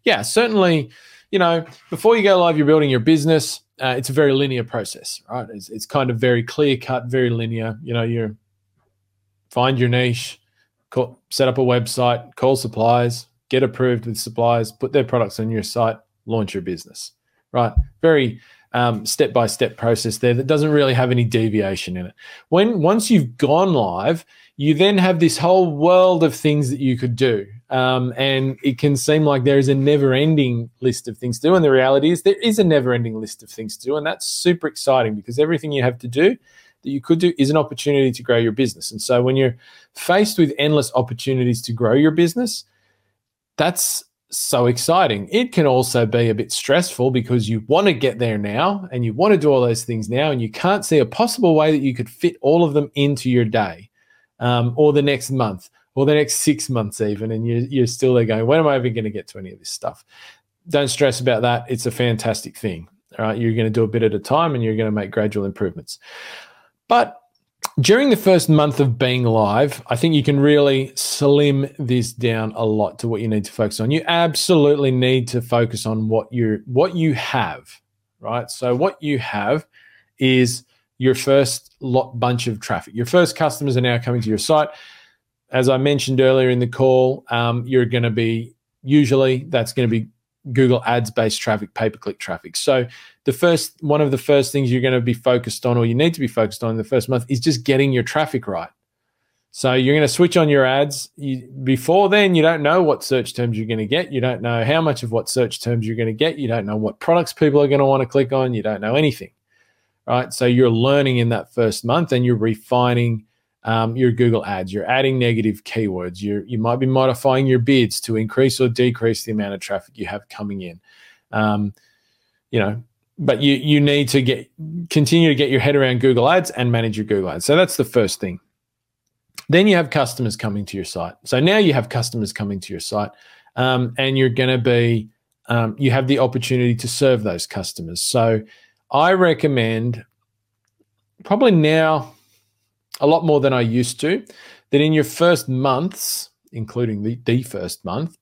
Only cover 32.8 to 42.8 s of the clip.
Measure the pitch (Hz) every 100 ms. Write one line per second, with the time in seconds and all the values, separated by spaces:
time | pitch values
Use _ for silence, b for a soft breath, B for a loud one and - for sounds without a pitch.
32.8 | 127 120 117 110 107 - 110 - 110 -
33.8 | 127 151 151 - - - 180 175 160 -
34.8 | - 131 113 107 104 120 151 160 156 143
35.8 | 123 123 127 123 180 240 b b b b
36.8 | - 139 - 165 175 170 135 156 143 123
37.8 | 147 143 135 120 123 117 117 107 127 85
38.8 | - 110 - 123 127 131 131 120 b b
39.8 | b - - 185 208 196 156 139 147 151
40.8 | 135 127 123 120 - 131 123 120 - 117
41.8 | 117 127 156 156 170 202 240 - - _